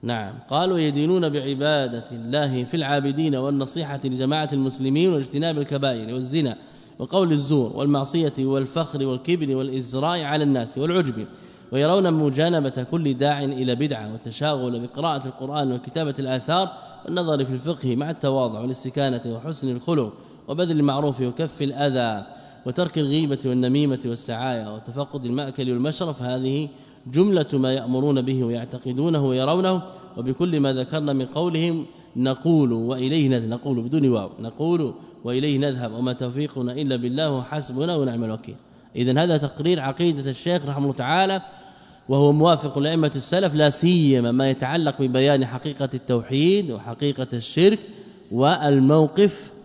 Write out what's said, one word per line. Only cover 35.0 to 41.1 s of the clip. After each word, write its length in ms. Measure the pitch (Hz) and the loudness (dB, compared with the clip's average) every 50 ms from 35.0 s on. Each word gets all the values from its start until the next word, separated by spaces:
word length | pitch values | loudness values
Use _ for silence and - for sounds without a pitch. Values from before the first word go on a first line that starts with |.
| - - - - - | -16 -20 -20 -10 -6
وإليه 340 | 117 123 131 139 151 143 135 | -4 -2 0 0 0 0 2
نذهب، 340 | 143 147 131 127 123 113 107 | 0 0 -2 -4 -6 -6 -6
وما 200 | 117 123 127 123 | -4 -4 -4 -2
توفيقنا 600 | 123 131 123 120 135 151 143 - 135 123 123 123 | -4 -6 -6 -4 -4 -6 -4 -4 -4 -4 -4 -4
إلا 240 | 139 156 139 131 | -4 -2 -2 -2
بالله 360 | 123 120 123 123 139 160 156 143 | -2 -2 -2 -2 0 0 0 0
وحسبنا 640 | 131 123 - 147 151 139 - 123 131 147 170 175 | -2 -4 -4 -6 -8 -8 -6 -4 -4 -2 0 0
ونعم 280 | 156 139 127 120 117 117 | 0 0 0 0 -2 -4
الوكيل. 320 | 110 110 110 - - - - - - - - - - _ | -4 -6 -8 -10 -14 -16 -16 -20 -20 -20 -20 -20 -14 _
إذن 220 | - 123 127 127 139 | -2 0 2 4 4
هذا 180 | 165 175 165 | 4 4 2
تقرير 440 | 151 147 139 - - 143 170 180 160 | 2 0 -2 -6 -2 0 0 2 2
عقيدة 500 | 131 135 135 - 175 175 160 143 135 139 | 0 -4 -2 0 0 0 0 0 -4 -6
الشيخ 360 | 131 - - 170 175 180 143 | -6 -6 -2 -2 -2 -2 -2
رحمه 180 | 143 143 143 139 | -4 -4 -2 -2
الله 100 | 139 131 | -2 -2
تعالى، 480 | - 123 127 | -2 -2 0